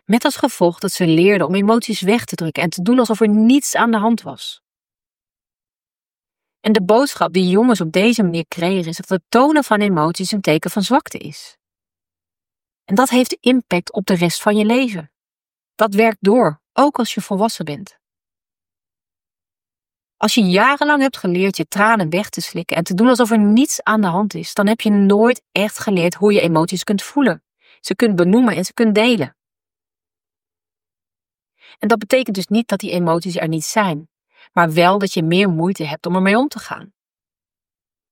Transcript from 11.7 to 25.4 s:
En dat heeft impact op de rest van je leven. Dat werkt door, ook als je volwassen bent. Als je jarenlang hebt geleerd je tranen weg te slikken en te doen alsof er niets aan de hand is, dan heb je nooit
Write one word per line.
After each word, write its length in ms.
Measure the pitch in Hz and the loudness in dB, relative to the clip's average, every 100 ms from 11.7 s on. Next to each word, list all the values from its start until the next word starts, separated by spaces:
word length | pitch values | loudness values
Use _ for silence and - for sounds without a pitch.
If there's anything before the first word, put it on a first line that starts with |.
| _ _ _ _ _ _ _ _ _ _ _ | _ _ _ _ _ _ _ _ _ _ _
En 120 | - 196 | -2 0
dat 140 | 262 | 2
heeft 280 | 247 247 - | 2 0 -2
impact 540 | 240 254 - 175 - | 0 0 0 -4 -4
op 120 | - 190 | -6 -2
de 100 | 185 | 0
rest 260 | 175 - | 0 -2
van 140 | 214 208 | 0 0
je 100 | 214 | 2
leven. 460 | 247 254 190 151 _ _ _ _ _ _ - | 0 -2 -6 -12 _ _ _ _ _ _ -2
Dat 180 | 220 | 0
werkt 240 | 196 226 214 | 2 0 2
door, 420 | 196 240 190 147 _ | 2 2 2 -2 _
ook 240 | - 285 285 | 0 0 0
als 160 | 226 | -4
je 80 | - | -6
volwassen 440 | - 190 220 - 156 | -6 -2 -2 -4 -10
bent. 360 | 143 196 _ _ _ _ _ _ _ _ _ _ _ _ _ _ _ _ _ _ _ _ _ _ - | -12 -14 _ _ _ _ _ _ _ _ _ _ _ _ _ _ _ _ _ _ _ _ _ _ -6
Als 160 | 208 | -2
je 80 | - | 0
jarenlang 600 | 190 185 240 285 294 294 | 2 4 2 2 0 2
hebt 160 | 269 - | 0 -2
geleerd 400 | 185 175 196 - | -4 0 0 -2
je 100 | 156 | -6
tranen 420 | 196 214 226 160 | 0 2 2 0
weg 200 | - 208 | -4 -6
te 120 | - | -10
slikken 360 | - 165 175 165 | -10 -10 -6 -4
en 60 | |
te 100 | 170 | -2
doen 140 | 180 240 | 2 2
alsof 240 | 240 226 | 4 2
er 80 | 226 | 2
niets 440 | 208 220 294 - | 4 4 2 -2
aan 180 | - 220 | -2 0
de 60 | 202 | 0
hand 260 | 170 208 | 0 -2
is, 200 | 165 165 | -6 -6
dan 140 | - 202 | -2 0
heb 140 | 226 | 0
je 80 | 220 | 0
nooit 520 | 208 196 202 233 247 | 2 4 4 2 0